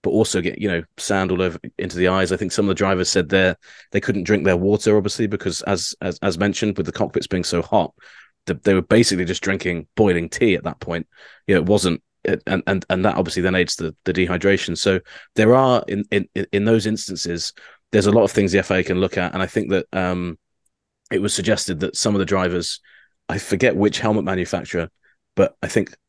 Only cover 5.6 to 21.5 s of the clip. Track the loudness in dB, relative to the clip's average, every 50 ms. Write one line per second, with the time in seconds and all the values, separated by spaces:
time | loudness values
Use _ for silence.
5.6 | -4 -4 -2 -2 -4 -8 -8 _ -6 -6 -6 -2 -2 -2 0 0 0 -2 0 0
6.6 | -2 -2 -2 -2 -4 -4 -2 -4 -4 -2 -2 -4 -4 -2 -4 -4 -2 -2 -2 -4
7.6 | -2 0 0 0 0 0 _ _ -20 -20 -20 -20 -20 _ _ _ _ -6 -6 0
8.6 | _ 2 2 2 4 _ 4 4 6 4 2 -2 -2 -4 -4 -4 -2 -2 -2 -2
9.6 | -2 -4 -4 -4 -8 _ _ 2 2 4 4 0 -2 -4 -2 0 2 2 2 0
10.6 | -2 -8 -10 _ -8 -8 -6 -8 -8 _ _ _ -20 -20 -20 _ _ 2 2 2
11.6 | 4 4 2 4 4 0 -2 -2 _ _ _ _ _ -4 -4 -4 _ -4 -4 -2
12.6 | 0 -2 -2 -2 -2 _ -2 0 2 0 2 0 -2 -2 -2 -2 0 0 2 2
13.6 | 0 0 -2 -6 -6 -8 -8 _ _ -4 0 0 0 0 -2 0 2 2 2 2
14.6 | 0 -6 -6 -2 0 0 0 0 -4 -8 -20 -20 -20 _ _ 2 4 6 6 6
15.6 | 6 4 2 2 0 -2 -4 -6 -4 _ -2 -2 -2 _ _ -6 -6 _ -2 0
16.6 | 2 2 2 2 2 -2 -4 -4 -6 -10 -8 -8 -6 -6 -6 -6 -8 -10 _ -14
17.6 | -20 -20 -20 _ _ _ 0 2 4 6 6 6 4 4 4 2 2 4 2 0
18.6 | 2 2 0 0 0 0 0 0 0 -2 -2 -4 -4 -4 -2 -4 -4 -2 -2 -4
19.6 | -2 0 -2 -2 -2 _ -4 -2 -2 -2 -2 -4 -4 -8 -10 _ _ _ _ _
20.6 | _ _ _ _ _ _ _ _ _ _ -4 -2 -2 -2 -4 -2 0 0